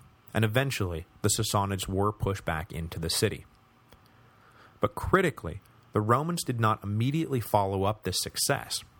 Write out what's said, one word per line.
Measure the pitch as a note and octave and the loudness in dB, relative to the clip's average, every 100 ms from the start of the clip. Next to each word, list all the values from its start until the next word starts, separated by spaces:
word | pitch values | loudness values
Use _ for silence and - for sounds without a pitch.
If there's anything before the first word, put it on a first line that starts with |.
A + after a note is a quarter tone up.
| - _ _ | -20 _ _
and | - | 0
eventually | A2 A#2 C3+ - F#2 E2 - - | 2 4 0 0 -4 -4 -8 -2
the | G#2 | 0
Sassanids | - G#2+ G#2+ G2 F#2+ - | 0 0 0 0 -2 -2
were | F#2+ G2+ | 0 0
pushed | - G#2 G2 - | 0 -4 -4 -4
back | D#2+ - | -4 -4
into | E2 E2 - | -8 -8 -6
the | D#2+ | -4
city. | - G#2+ D#2 - - _ _ - - - _ - _ - - - - | 0 0 -2 -14 -20 _ _ -20 -20 -20 _ -20 _ -20 -20 -20 -4
But | - - | -4 -2
critically, | - F#3 F3+ - E2+ - - - - | 2 2 2 -2 -8 -12 -16 -20 -4
the | G#2+ | 0
Romans | G#2+ B2 D#3+ E3+ | 2 2 2 -4
did | - A#2+ | -4 2
not | A2 G#2+ | 2 2
immediately | G2 G#2 B2 D#3+ D#3+ C3 | 0 0 0 0 0 -2
follow | - G#2 G2 G2 | 2 2 2 2
up | G2 - | 2 0
this | F#2 - | -2 -4
success, | - - - C#3 - - - - | -4 -2 -2 -2 -4 -8 -10 -10